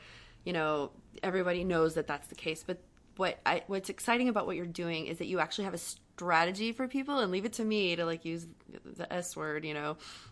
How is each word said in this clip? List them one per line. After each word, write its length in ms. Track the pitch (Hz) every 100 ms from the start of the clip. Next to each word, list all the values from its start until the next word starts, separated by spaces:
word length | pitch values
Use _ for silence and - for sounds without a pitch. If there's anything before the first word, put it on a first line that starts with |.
| - - - - -
You 80 |
know, 380 | 180 160 151 143 - - -
everybody 440 | 185 185 180 175 185
knows 300 | 170 160 160
that 120 | 151
that's 200 | 143 -
the 80 | -
case. 280 | 170 160 -
But 140 | 180 - - - -
what 220 | 185 - -
I, 180 | 170 -
what's 220 | 196 190
exciting 400 | 196 - 240 254
about 160 | 208 -
what 80 | 170
you're 100 | 175
doing 420 | 165 170 165 160
is 100 | 165
that 80 | 170
you 140 | 180
actually 240 | 156 - 196
have 80 |
a 40 | 170
strategy 960 | - - _ - 175 165 170 190 226
for 160 | 233 262
people, 320 | 269 269 285
and 100 | 208
leave 140 | 185 220
it 80 |
to 120 | - 220
me 320 | 214 185 170
to, 80 | 165
like, 180 | 165
use 240 | 165 165 170 - - - -
the 260 | - 175
S 240 | 180 175 -
word, 300 | 156 151 156
you 80 |
know. 240 | 151 151 156 - - -